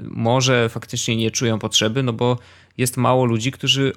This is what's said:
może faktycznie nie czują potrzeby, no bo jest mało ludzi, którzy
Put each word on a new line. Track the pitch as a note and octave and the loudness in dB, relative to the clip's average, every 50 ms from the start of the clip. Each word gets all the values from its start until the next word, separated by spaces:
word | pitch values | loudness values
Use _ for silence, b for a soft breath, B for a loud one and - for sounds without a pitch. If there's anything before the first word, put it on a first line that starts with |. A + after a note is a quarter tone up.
może | A2+ A2 - - A2+ A2+ B2 C3 B2 C3 B2+ A#2+ A2+ A2+ | -12 -10 -6 -2 0 2 2 2 2 2 2 2 2 0
faktycznie | - A2+ - - - A#2 - B2 A2+ | -2 -8 -10 -8 -8 -6 -4 -2 -2
nie | A2+ A2+ A2 | 0 -2 -2
czują | - - C3 A2+ A2 G2+ | -2 0 0 0 0 -2
potrzeby, | A2 G#2+ - - - B2+ A2+ C#3 | -2 -2 0 0 0 0 0 0
no | C3 B2 | -2 -2
bo | A2+ A2 A#2+ B2 B2 A#2+ b b b b b b b - | -2 0 0 0 0 -2 b b b b b b b -4
jest | B2+ B2 - | -4 -2 0
mało | B2+ B2 B2 B2+ C3 B2+ | 2 2 4 4 4 4
ludzi, | A#2+ A#2 A2 A2 C3+ | 2 2 0 -2 -4
którzy | - - - C3 B2+ C3+ C#3 C3+ - | -4 -4 -6 -4 -2 -2 -2 -2 -2